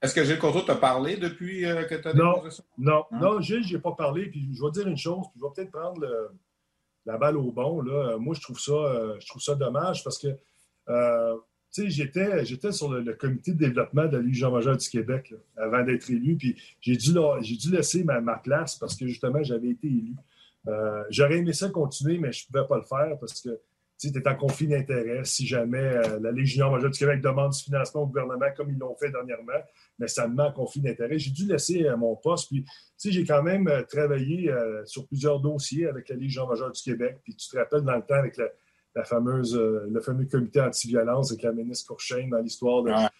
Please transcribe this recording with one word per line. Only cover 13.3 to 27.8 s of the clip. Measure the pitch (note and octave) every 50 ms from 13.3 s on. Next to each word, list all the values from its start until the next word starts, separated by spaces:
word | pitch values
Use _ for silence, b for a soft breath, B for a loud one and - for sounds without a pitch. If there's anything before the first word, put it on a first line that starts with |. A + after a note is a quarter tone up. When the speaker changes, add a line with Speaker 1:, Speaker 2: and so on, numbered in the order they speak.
| C3+ - - F3+
Speaker 2:
de | F3 D3+
développement | D#3 C3 A#2+ B2 - - - C#3+ D#3+
de | D#3+ C#3+ B2+
la | A#2+
Ligue | B2 C3
junior | A#2+ C3+ B2+ B2
majeure | A#2+ A2+ C3+ C3+ B2+
du | - -
Québec, | - A#2 G#2+ A2 B2+ C3 - -
là, | A2 - - _ - A2 A2
avant | A2+ A#2+ B2 B2
d'être | B2+ B2 - - -
élu, | B2 A#2 B2 D3+ E3+ C#3
puis | C3 B2 A2+ B B B B B
j'ai | - B2 B2
dû | A#2 A2 C3+ E3+
la-, | F3 D#3 D3 C#3 C3
j'ai | A2+ G#2+ A#2 A2+
dû | - D#3+
laisser | F#3 F3 D3 - - F3+ F3+
ma, | D#3 C3 A#2+
ma | A#2 A#2 A2+ -
place | - C3 C#3 D#3+ E3 - - -
parce | A2+ - -
que, | - C3 B2
justement, | A#2+ - - B2 C3+ D3+
j'avais | D3+ C3+ A#2+ A2+ A#2+ B2
été | B2 - - D3+
élu. | C3 A#2 A2 A#2 B2+ C#3+ b b b b b b b b - A2+
Euh, | G#2+ G#2+ A2 G#2+ G#2 G#2 G#2+ -
j'aurais | - C3+ C#3+ C#3+ D#3+ F3
aimé | F3 E3+ D#3
ça | - F#3+ F#3+
continuer, | - F3 D3 C3+ - - C3+ D3+ E3+ F3
mais | D#3 B2
je | A#2 - -
pouvais | - B2 C#3 B2 -
pas | C#3+ A2+
le | G#2
faire | - C3 C3+ D3 D#3+ D3 -
parce | A#2+ A2+ - -
que, | - B2 A#2 A2+ _ _ _ _ _ _ _ -
tu | - D3
sais, |
t'es | C#3 C3 A#2+ C#3+
en | C3
conflit | - C#3+ C3+ - - D#3 D3+
d'intérêts. | D3 C#3 C3+ - C3 B2 A2+ A#2 A#2+ C3 C3
Si | - - - B2+ G#2+
jamais, | C3 A#2+ A#2 A#2 B2 C3
euh, | C3+ C3+ B2+ A#2+ A#2 A2 G#2+ G#2+
la | A2 A2+
Ligue | A#2+ B2+ C3+
junior | C3+ - C3+ C3+ C3+
majeure | C3+ B2 C3 C3+
du | C3+ -
Québec | C#3+ C#3+ C#3+ C3+
demande | C3 C3+ C3 C#3 C#3 C#3 C3+
du | - -
financement | C#3 C#3 C3+